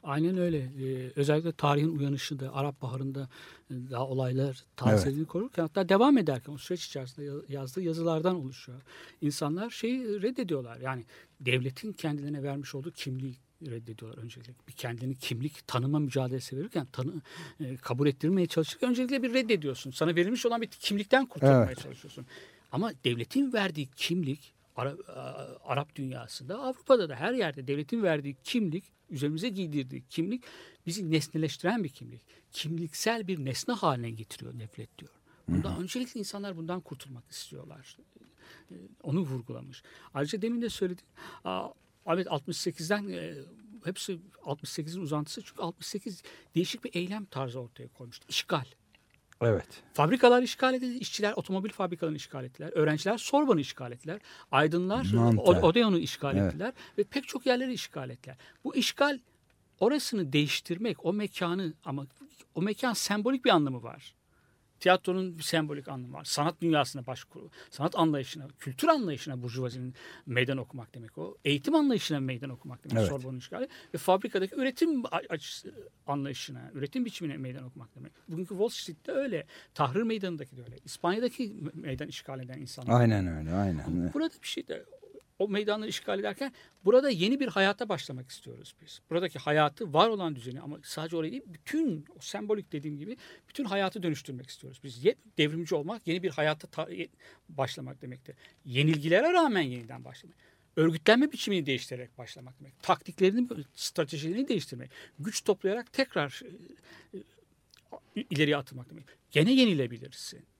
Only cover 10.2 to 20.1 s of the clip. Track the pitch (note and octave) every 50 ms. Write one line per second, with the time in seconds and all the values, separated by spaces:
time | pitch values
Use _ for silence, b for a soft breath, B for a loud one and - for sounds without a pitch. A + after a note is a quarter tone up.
10.2 | F#3 A#3 C4 C4 B3+ F3+ E3 C3+ B2 A#2 A#2 B2 B2+ C3 C3 B2+ A2+ B B B
11.2 | B B B _ C#3 B2+ B2+ B2+ B2 C3+ C3 - - A3 F#3+ - - D#3+ D3 D3
12.2 | C#3+ D3 D3+ C#3+ C3+ C#3+ C#3 C#3+ C#3+ - - C#3 C3+ F3 - - - C#3+ B2+ C3
13.2 | C3 C3+ B2 - _ _ _ _ E3+ C#3+ A#2+ A#2 A2+ A#2 A2 G#2+ A2+ A2 A#2 -
14.2 | A2+ A#2 A2+ B2+ A#2+ A#2 B2 _ _ - - - - B2 A#2+ A#2 B2+ B2+ C3+ B2+
15.2 | - - B2 A2+ B2+ D3+ - - - - - B2 B2 C3+ D3 D3+ D3+ C3+ B2 C3+
16.2 | C3 B2+ B2+ C3 B2+ - C3 C3 D#3+ A#3 - F3 C3+ B2+ - - B2+ D3 F3+ D#3+
17.2 | B B B B E3 C#3+ B B D#3 B2+ C3 B2+ - - B2 B2 C#3+ D3 C3+ -
18.2 | - D#3 F#3+ F#3+ F3+ E3 - E3 D#3+ - - - - B3 B3 A#3+ B3+ B3 C#4 C4+
19.2 | A3+ B3+ A3+ C4 B3+ A3 A#3 F#3 D3 C#3+ B2+ - - C3+ B2+ - D#3+ D#3+